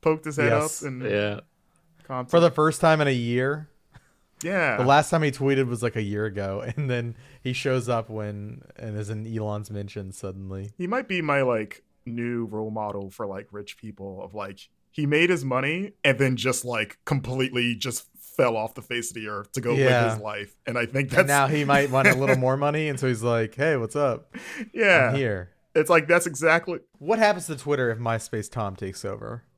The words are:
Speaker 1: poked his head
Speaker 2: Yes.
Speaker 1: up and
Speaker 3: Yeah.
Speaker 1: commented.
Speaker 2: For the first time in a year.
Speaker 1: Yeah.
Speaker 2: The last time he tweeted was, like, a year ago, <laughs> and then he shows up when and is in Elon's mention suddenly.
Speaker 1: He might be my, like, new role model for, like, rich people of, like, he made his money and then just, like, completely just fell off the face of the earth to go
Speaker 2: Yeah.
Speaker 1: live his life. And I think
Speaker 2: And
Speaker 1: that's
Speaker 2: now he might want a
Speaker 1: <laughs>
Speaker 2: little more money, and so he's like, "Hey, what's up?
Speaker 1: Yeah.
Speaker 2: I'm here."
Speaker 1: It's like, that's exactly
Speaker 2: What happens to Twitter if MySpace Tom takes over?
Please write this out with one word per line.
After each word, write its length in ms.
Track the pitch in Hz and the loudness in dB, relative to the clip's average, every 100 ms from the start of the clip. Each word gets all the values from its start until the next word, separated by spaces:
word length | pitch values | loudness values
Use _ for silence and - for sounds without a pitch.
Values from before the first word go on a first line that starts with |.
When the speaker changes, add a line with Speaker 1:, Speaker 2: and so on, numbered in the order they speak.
Speaker 1:
poked 240 | 165 156 156 | 2 0 -2
his 120 | 147 | 0
head 120 | 143 | 2
Speaker 2:
Yes. 320 | - 156 - | 4 0 -4
Speaker 1:
up 40 | 147 | -8
and 140 | 127 | -8
Speaker 3:
Yeah. 360 | 123 101 104 104 - _ _ _ _ _ | -2 0 0 -4 -12 _ _ _ _ _
Speaker 1:
commented. 260 | - 127 127 | -10 -8 2
Speaker 2:
For 80 | 170 | 6
the 120 | 170 | 6
first 300 | - 156 156 | 4 2 4
time 200 | 165 160 | 4 4
in 60 | 147 | 4
a 40 | |
year. 560 | 127 117 120 131 151 156 _ _ - _ _ _ _ | 2 0 0 0 -4 -10 _ _ -20 _ _ _ _
Speaker 1:
Yeah. 340 | 160 190 156 110 | -4 0 0 2
Speaker 2:
The 60 | |
last 260 | 127 139 151 | 6 4 4
time 140 | 170 | 2
he 80 | 156 | 0
tweeted 360 | 127 135 135 131 | 0 2 2 2
was, 140 | 117 | 0
like, 140 | 120 113 | -2 -2
a 60 | |
year 220 | 104 104 107 | -4 -2 -4
ago, 360 | 101 98 98 | -4 -4 -4
<laughs> 160 | 117 120 | -6 -6
and 100 | 139 | -2
then 260 | 123 117 113 - - | -2 -4 -10 -18 -10
he 100 | 131 | -6
shows 340 | 123 143 131 117 | -4 0 0 0
up 200 | 120 113 | -2 -2
when 500 | 110 104 104 104 117 - - | -8 -8 -8 -12 -14 -18 -14
and 200 | 113 104 | -8 -8
is 120 | 101 | -6
in 140 | 110 110 | -8 -6
Elon's 440 | 113 107 104 107 | -4 -4 -6 -6
mention 400 | 104 101 104 95 | -8 -8 -10 -12
suddenly. 600 | 98 98 95 98 95 101 - | -10 -10 -10 -10 -8 -10 -8
Speaker 1:
He 80 | 180 | -4
might 200 | 240 240 | -4 -2
be 140 | 185 | -4
my, 200 | 156 143 | 0 2
like, 420 | 131 113 110 - _ _ - | 2 0 -4 -12 _ _ -12
new 400 | 117 120 120 113 | -6 -4 -4 -4
role 240 | 107 110 | -6 -6
model 380 | 110 107 101 98 | -6 -6 -6 -10
for, 140 | - 107 | -10 -8
like, 200 | 98 101 | -8 -12
rich 260 | 104 101 - | -14 -14 -14
people 460 | 110 101 98 95 | -16 -14 -14 -12
of, 100 | 92 104 | -12 -10
like, 340 | 98 98 - _ _ | -12 -12 -20 _ _
he 140 | - 143 | -4 2
made 220 | 147 175 | 4 4
his 120 | 175 | 2
money 500 | 135 127 135 165 196 _ | 0 0 0 -2 -6 _
and 160 | 143 123 | 0 4
then 160 | 131 127 | 2 2
just, 260 | 120 127 | 0 -2
like, 360 | 123 117 107 - - | -2 -4 -4 -6 -4
completely 680 | 139 135 127 131 123 120 117 | -2 -2 -2 -2 0 -2 -2
just 300 | 131 120 - - - - | -6 -8 -12 -20 -18 2
fell 180 | 123 113 | 2 2
off 200 | 110 - | -4 -8
the 60 | |
face 260 | - 120 117 | -6 -6 -6
of 60 | 117 | -10
the 120 | 107 | -8
earth 220 | 104 104 | -8 -8
to 80 | - | -6
go 120 | 120 | 0
Speaker 2:
Yeah. 300 | 120 127 123 | 2 4 4
Speaker 1:
live 80 | 117 | 2
his 80 | 110 | 0
life. 340 | 104 104 101 _ - | -6 -8 -10 _ -6
And 100 | 120 | -4
I 80 | 117 | -2
think 240 | 135 135 | -2 0
Speaker 2:
And 80 | - | 2
Speaker 1:
that's 60 | 139 | 4
Speaker 2:
now 200 | 143 135 | 4 4
he 180 | 147 143 | 2 4
might 240 | 139 139 | 4 4
want 180 | 127 165 | 4 4
a 60 | |
Speaker 1:
<laughs> 20 | 131 | 4
Speaker 2:
little 220 | 135 131 | 4 2
more 180 | 127 135 | 2 2
money, 320 | 143 151 151 | 0 0 -2
and 120 | 135 | -2
so 80 | 131 | -2
he's 160 | 117 | 0
like, 320 | 117 117 110 - | 0 0 0 0
"Hey, 220 | 151 143 | 0 0
what's 180 | 113 147 | -2 0
up? 360 | 143 113 - - - - 233 | 0 0 -8 -16 -14 -12 -10
Speaker 1:
Yeah. 380 | - 208 175 127 | 0 6 6 6
Speaker 2:
I'm 60 | 139 | 2
here." 340 | 127 98 92 _ _ | 0 -2 -6 _ _
Speaker 1:
It's 160 | - 156 | 0 6
like, 180 | 170 151 | 4 6
that's 180 | 170 175 | 2 2
exactly 540 | 135 160 165 165 170 _ _ | 0 2 2 2 -8 _ _
Speaker 2:
What 200 | 147 220 | -2 4
happens 280 | 214 190 - | 4 2 -4
to 80 | 147 | -8
Twitter 340 | 147 143 123 | -2 0 2
if 60 | 113 | 0
MySpace 500 | 117 113 - 113 104 | -2 -2 -4 -8 -6
Tom 280 | - 104 95 | -4 -6 -4
takes 260 | 95 95 | -10 -8
over? 400 | 101 107 110 117 _ | -8 -8 -10 -12 _